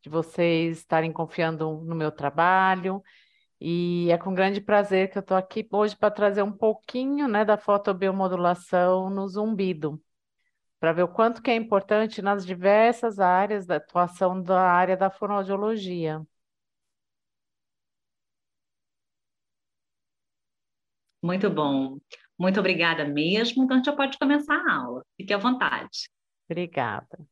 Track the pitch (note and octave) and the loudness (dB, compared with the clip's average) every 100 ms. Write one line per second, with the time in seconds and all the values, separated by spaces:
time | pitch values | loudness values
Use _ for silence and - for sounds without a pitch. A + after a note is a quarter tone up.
0 | D3+ D#3+ D#3+ - E3+ E3 E3 E3 - D#3+ | -4 -6 -4 -2 0 2 -2 -6 -2 0
1 | E3 D#3 D#3+ - E3 D#3+ D#3+ D#3 E3 E3 | 0 -4 -8 -2 -4 -2 -6 -6 -8 -4
2 | D#3 D3+ C#3+ C#3+ E3+ F#3 F#3+ F#3 F3+ F#3+ | -4 -4 -6 0 2 4 4 0 -2 -8
3 | - _ _ _ _ _ E3 E3+ F3 F3 | -12 _ _ _ _ _ -4 -2 0 0
4 | F3 E3+ F3 F#3 F#3+ G3+ G3+ G#3 G3+ F#3+ | 2 2 0 0 0 0 2 2 4 2
5 | F#3+ G3 - F#3+ F#3+ A3 G#3+ G3 G#3 G3 | 0 -2 0 0 0 -8 -4 0 0 0
6 | G#3+ G#3 G3+ G3+ G3+ G3+ A3 A3 - B3 | -2 2 0 2 -2 0 0 0 -6 -6
7 | C4+ C#4+ C#4+ G#3 G#3+ G#3 - G3+ G3+ F#3+ | -4 -2 0 2 2 2 2 0 2 0
8 | G3 F#3+ F#3+ F3+ F3 F3 - F3+ F3+ F#3 | -2 0 -2 0 0 0 0 2 4 2
9 | F#3+ G3 G3 F#3+ G#3+ G#3 F#3+ E3 D3+ D3+ | 0 -6 -6 -4 -4 -2 -2 -2 -6 -8
10 | _ _ _ _ _ _ _ _ D#3+ E3 | _ _ _ _ _ _ _ _ 0 2
11 | F3 F3 A3+ A#3+ - A3+ A3+ G3+ G3 G#3+ | 0 2 0 0 -2 -2 2 -2 2 0
12 | A3 A3 G3 G3+ F3+ F3+ F#3 G#3 A3+ A#3+ | 0 -2 -2 -2 -4 -2 4 6 4 2
13 | A#3 G3+ F#3 F3+ G3+ G#3 F3+ D#3 - F3 | -4 2 4 4 2 -2 -2 -4 -2 -2
14 | F3 - F#3 F#3 F3 F#3 F#3 F3 F#3 F#3 | -2 0 0 0 0 2 4 4 4 2
15 | F#3+ - G#3 G3+ F#3+ G3 G#3 A3 F#3+ F3 | 0 -2 -4 -4 -2 -4 -2 -4 -6 -6
16 | D#3+ D#3 D#3 _ _ _ _ _ _ _ | -4 -6 -10 _ _ _ _ _ _ _
17 | _ _ _ _ _ _ _ _ _ _ | _ _ _ _ _ _ _ _ _ _
18 | _ _ _ _ _ _ _ _ _ _ | _ _ _ _ _ _ _ _ _ _
19 | _ _ _ _ _ _ _ _ _ _ | _ _ _ _ _ _ _ _ _ _
20 | _ _ _ _ _ _ _ _ _ _ | _ _ _ _ _ _ _ _ _ _
21 | _ _ E3+ F#3 F3 D3+ D3 C#3 C3+ C#3 | _ _ -4 0 0 0 0 0 -2 -8
22 | _ - _ _ F#3 G3 F#3+ F3 E3+ D#3+ | _ -20 _ _ 0 2 0 2 0 0
23 | D3 C#3+ D#3 G#3 A#3 C4 C4 B3+ B3+ C#4+ | -2 -2 0 0 0 0 2 2 2 -2
24 | C4+ - C#4 D4 D4 D4+ E4 D#3+ B2 B2 | -4 -2 0 0 0 -2 0 -2 -4 -10
25 | - _ F#3+ G3+ A#3 B3+ E3 B2 - - | -14 _ -4 -2 0 0 -2 -2 -8 -14
26 | - _ _ _ _ E3+ F3 E3 B2 G2+ | -14 _ _ _ _ -8 -4 -4 -4 -4
27 | - - D#3 | -10 -20 -20